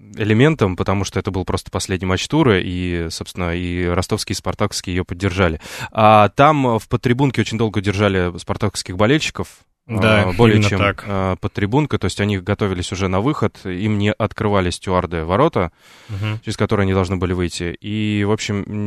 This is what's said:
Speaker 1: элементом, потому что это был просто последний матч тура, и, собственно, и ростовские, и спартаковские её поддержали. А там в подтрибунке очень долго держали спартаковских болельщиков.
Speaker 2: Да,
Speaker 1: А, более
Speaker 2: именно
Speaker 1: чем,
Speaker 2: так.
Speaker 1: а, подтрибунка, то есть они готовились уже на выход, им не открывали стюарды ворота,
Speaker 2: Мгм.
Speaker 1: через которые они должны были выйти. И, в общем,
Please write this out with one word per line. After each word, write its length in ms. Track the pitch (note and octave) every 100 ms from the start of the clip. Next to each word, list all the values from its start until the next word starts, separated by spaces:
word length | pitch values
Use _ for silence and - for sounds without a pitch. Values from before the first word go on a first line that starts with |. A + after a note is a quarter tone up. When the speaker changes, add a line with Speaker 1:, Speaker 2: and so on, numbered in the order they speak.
| G#2 G#2
Speaker 1:
элементом, 580 | G#2+ A2 D3 D#3+ G2 F2+
потому 280 | G2 G2
что 160 | F#2+ G2
это 120 | G2+
был 140 | F#2+ F2
просто 260 | G2 -
последний 360 | F#2+ - F#2 F#2
матч 200 | F#2 -
тура, 320 | D3+ C3 F#2+
и, 500 | F#2 F2+ F2+ F2 E2
собственно, 460 | - - - F2 F2
и 300 | F2+ F2 F2
ростовские, 480 | F2 - G#2+ -
и 40 | G2
спартаковские 580 | F#2+ F2+ G#2 - - F2+
её 100 | F2
поддержали. 540 | F2 G2 F2+ F2 D#2+ - - -
А 380 | - G#2+ G#2+ G2+
там 480 | - C#3+ D3+ B2+ A2+
в 80 | -
подтрибунке 540 | A#2+ B2 B2 C#3 A#2+
очень 160 | G#2+ A2
долго 240 | A2+ G#2
держали 560 | G2 F#2+ G#2 F#2+ F2 F2+
спартаковских 600 | - G2 G#2 - - F#2
болельщиков. 500 | G#2+ D3+ - - F#2+ - _ _ -
Speaker 2:
Да, 360 | A2 A2 G#2+
Speaker 1:
А, 100 | G2+
более 220 | F2+ A#2 G#2+
Speaker 2:
именно 120 | G#2
Speaker 1:
чем, 100 | G2+
Speaker 2:
так. 240 | G2+ F#2+ G2+
Speaker 1:
а, 280 | G2 F#2+ F#2
подтрибунка, 640 | G#2 - G2+ C3 D3 G#2+
то 60 | F#2+
есть 140 | -
они 200 | G2+ G2
готовились 520 | F2+ G2+ G#2 F2+ F2+
уже 160 | F#2+ G2
на 140 | F#2
выход, 380 | A#2+ D#3 G#2+ - G2
им 340 | F2+ G#2+ G#2
не 120 | G#2
открывали 600 | - A2 - G#2+ G2+ F2+
стюарды 520 | - - F2+ E2+ E2+ D#2+
ворота, 460 | G2+ D#3+ A#2 E2+ - - - -
Speaker 2:
Мгм. 300 | G2 G#2+ G#2+
Speaker 1:
через 140 | - G2+
которые 280 | G#2 G#2 G2
они 80 |
должны 240 | F#2+ F2+ F#2
были 160 | F2+
выйти. 440 | F2+ F2 - E2+ -
И, 420 | G#2 G#2+ G#2+ G#2 G2+
в 40 |
общем, 320 | G#2+ - G2+ - G#2